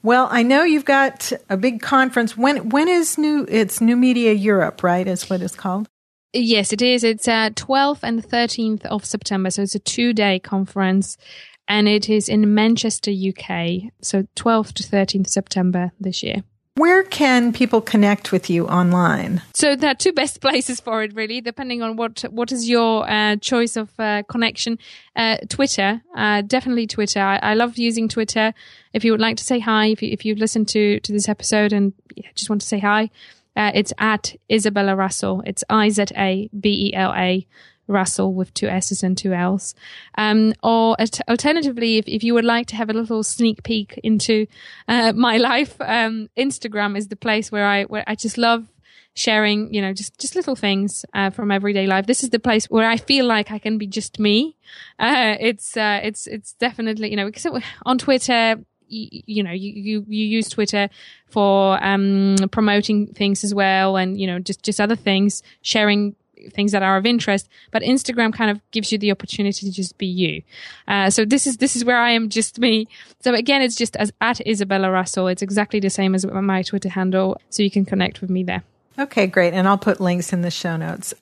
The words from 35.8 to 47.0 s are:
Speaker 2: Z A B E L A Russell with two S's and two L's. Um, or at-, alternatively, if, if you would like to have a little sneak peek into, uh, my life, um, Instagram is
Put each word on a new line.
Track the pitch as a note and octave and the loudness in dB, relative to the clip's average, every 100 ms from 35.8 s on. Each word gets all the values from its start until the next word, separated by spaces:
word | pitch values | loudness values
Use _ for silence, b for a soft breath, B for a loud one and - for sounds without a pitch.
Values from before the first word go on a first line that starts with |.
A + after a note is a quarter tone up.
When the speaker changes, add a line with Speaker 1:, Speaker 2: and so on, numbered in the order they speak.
| G#3+ | 4
Speaker 2:
Z | G#3 G3+ - | 2 -2 0
A | F#3+ F#3+ G#3+ G#3 | 0 0 -4 -2
B | G#3 G3+ G3+ | -2 0 -2
E | |
L | F#3+ F#3 | 0 -2
A | - F3+ F#3 - b b b - | 0 0 0 -4 b b b -2
Russell | G3+ F#3 - F#3+ | 0 0 -2 -2
with | F#3 F#3 | -2 -4
two | - G3+ | -4 -2
S's | F#3+ - F#3+ | -2 -2 -4
and | F#3 F#3 | -2 -2
two | F#3+ | -2
L's. | F3+ F3+ F#3+ - - B B B - | 0 0 -2 -4 -16 B B B -2
Um, | G#3+ G#3+ A3 - | 2 4 4 2
or | A3+ A3+ A3+ A3 | 2 4 2 2
at-, | A3 - - | -2 -4 -2
alternatively, | A#3+ C#4+ E4 C#4+ A#3 A#3 A3 | 0 2 0 0 -2 0 0
if, | G#3 | 0
if | G#3+ | -2
you | A3+ | 2
would | A#3 | 2
like | A#3 A#3 - | 2 0 -2
to | A3 | -6
have | A3 | -4
a | |
little | A3 A3+ A3 | -4 -2 -4
sneak | G#3+ - A#3 G#3+ | -4 0 0 0
peek | - A3+ G3+ - | -4 -4 -6 -6
into, | A3 G#3+ - G#3+ G#3+ B B B - | 0 0 2 0 0 B B B 0
uh, | A#3+ A3+ | 2 2
my | A3+ B3 A3+ | 2 2 4
life, | A#3+ B3 D4 - | 2 2 -2 -6
um, | C4 A3+ A3 A3 G#3+ - | -2 0 0 -4 -8 -4
Instagram | C#4 - A3+ G#3 G#3 | -4 -4 -8 -4 -2
is | G3+ | -4